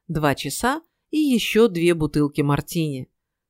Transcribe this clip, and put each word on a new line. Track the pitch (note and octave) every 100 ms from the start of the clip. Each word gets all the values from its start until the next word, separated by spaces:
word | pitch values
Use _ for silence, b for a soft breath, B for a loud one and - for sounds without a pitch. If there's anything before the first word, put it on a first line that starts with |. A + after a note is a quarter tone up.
| -
два | D#3 D3+ C3+
часа | C#3+ - A#3+ D4 - _ _
и | D4+
ещё | D4+ A#3+ - G#3 A3+
две | E3+ E3+ E3+
бутылки | D3+ D3+ D3 D3
мартини. | C#3+ C#3+ - F3 D#3+ C3+ B2+ _ _ _ _